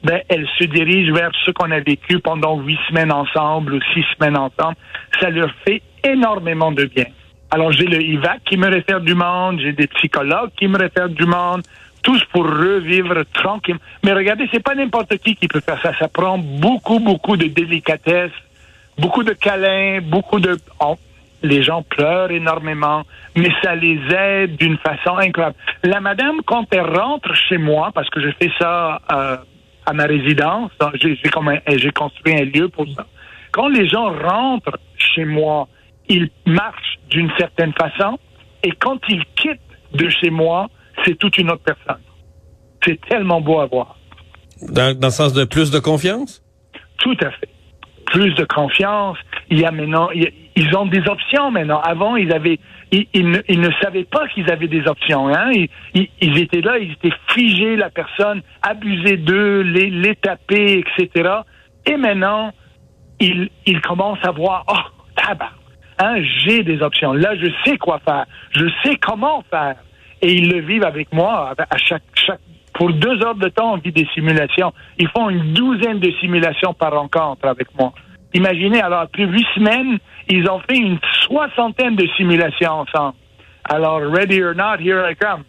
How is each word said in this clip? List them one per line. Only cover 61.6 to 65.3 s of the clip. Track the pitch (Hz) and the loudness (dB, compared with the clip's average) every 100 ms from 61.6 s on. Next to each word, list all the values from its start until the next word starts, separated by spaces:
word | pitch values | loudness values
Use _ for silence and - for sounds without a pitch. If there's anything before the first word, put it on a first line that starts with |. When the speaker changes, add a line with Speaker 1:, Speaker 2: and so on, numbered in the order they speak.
| _ _ - | _ _ -4
Speaker 1:
Et | 294 | 0
maintenant, | 247 196 190 214 220 - - _ - _ - - | 0 2 0 0 -4 -10 -20 _ -20 _ -20 0
ils, | 180 180 190 - - | 0 0 -4 -4 0
ils | 170 | 0
commencent | - 175 202 202 | -2 -2 -2 -2
à | 170 | -4
voir, | 143 180 185 - | 0 -2 -2 -2
oh, | 208 - - - - | -4 -4 -14 -10 -4
tabac, | - | -4